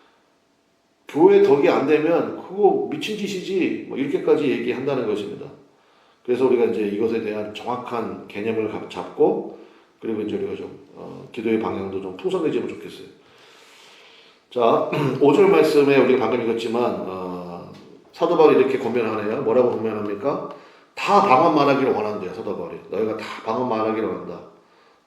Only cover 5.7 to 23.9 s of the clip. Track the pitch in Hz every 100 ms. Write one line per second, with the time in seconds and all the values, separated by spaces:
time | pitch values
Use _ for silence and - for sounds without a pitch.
5.7 | _ _ _ _ _ - 123 131 120 113
6.7 | 95 104 101 113 113 107 107 104 - 110
7.7 | 120 - 120 101 90 - 104 110 110 107
8.7 | 92 - 92 87 - 156 - - - -
9.7 | _ _ _ 117 107 104 101 98 95 92
10.7 | - - - 92 90 95 - 113 113 92
11.7 | 98 98 95 95 90 185 185 156 120 -
12.7 | - 90 - - - _ _ - - -
13.7 | - - - - - - _ _ 123 117
14.7 | 147 - - 139 123 143 180 190 160 151
15.7 | 147 139 135 120 123 113 123 113 113 117
16.7 | 117 120 - 90 92 92 90 87 87 85
17.7 | - - - _ - 170 170 151 131 127
18.7 | 123 117 120 110 110 104 123 120 117 123
19.7 | 110 110 104 104 101 139 156 - - -
20.7 | - _ - - 202 - - 170 151 143
21.7 | 127 - 101 107 104 92 87 104 92 82
22.7 | 82 - 92 110 - - - - 120 123
23.7 | 110 110